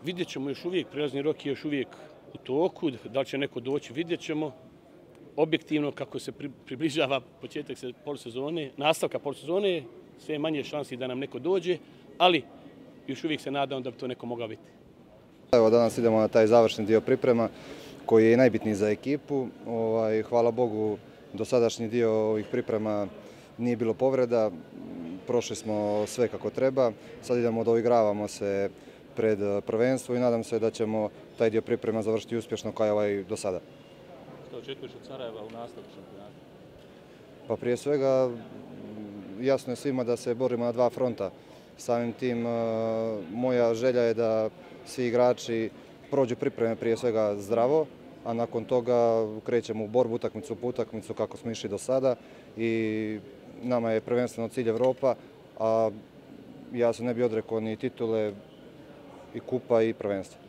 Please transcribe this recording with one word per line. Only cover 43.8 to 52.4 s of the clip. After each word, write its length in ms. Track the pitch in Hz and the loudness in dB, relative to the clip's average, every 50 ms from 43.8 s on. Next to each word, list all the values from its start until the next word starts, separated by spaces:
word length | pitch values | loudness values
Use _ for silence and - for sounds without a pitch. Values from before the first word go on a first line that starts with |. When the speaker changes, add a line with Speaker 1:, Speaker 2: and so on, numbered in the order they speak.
| 120 131 120 123 | 2 2 4 4
Speaker 2:
je 120 | 120 117 113 | 4 4 4
da 360 | 110 117 110 110 110 110 110 - - - - - - - | 2 2 2 4 2 2 0 -4 -8 -20 -20 -20 -20 -16
svi 200 | - - - 127 | -12 -4 -2 -2
igrači 640 | 120 113 120 123 123 123 - - - 117 113 113 101 - - - - - - - - | 2 4 6 6 6 4 2 -2 -4 -2 -2 -2 -2 -6 -12 -20 -20 -20 -20 -8 -2
prođu 240 | - 139 135 117 120 | 2 2 2 2 0
pripreme 400 | - - 139 - - 117 113 113 | -2 -2 -2 0 0 0 0 0
prije 220 | 110 - 117 113 | 0 0 0 0
svega 380 | 110 - 123 107 110 107 104 104 | 2 2 0 2 2 2 2 0
zdravo, 480 | 104 101 95 113 113 117 127 147 160 156 151 - - - - - - - | -2 -2 0 2 2 4 4 4 2 2 0 -6 -20 -20 -20 -20 -12 -8
a 80 | 113 117 | -6 -2
nakon 320 | 117 117 110 - 117 107 | -2 -2 -2 -2 -4 -2
toga 600 | - 131 123 117 123 123 120 117 117 113 113 113 107 107 107 - | 0 0 0 2 2 4 4 4 4 4 2 0 -2 -4 -8 -4
krećemo 380 | - 120 117 107 - 110 107 110 | 0 0 0 0 0 -4 -4 -4
u 40 | |
borbu 280 | 104 107 123 123 113 113 | 0 2 2 2 2 0
utakmicu 400 | 120 - 107 - 110 - - 113 | -2 -4 -4 -6 -6 -8 -8 -10
po 120 | 98 - | -6 -6
utakmicu 460 | 123 123 - 113 107 - 113 101 - 110 | -6 -4 -4 -6 -4 -6 -12 -10 -10 -4
kako 240 | - 110 101 - | -4 -4 -4 -4
smo 140 | 107 - 120 | -10 -8 -8
išli 180 | 113 - - 110 | -8 -6 -6 -6
do 80 | 101 | -6
sada 380 | 95 - - 127 135 131 135 123 - - - - - | -6 -2 0 0 2 2 0 0 0 -6 -20 -20 -20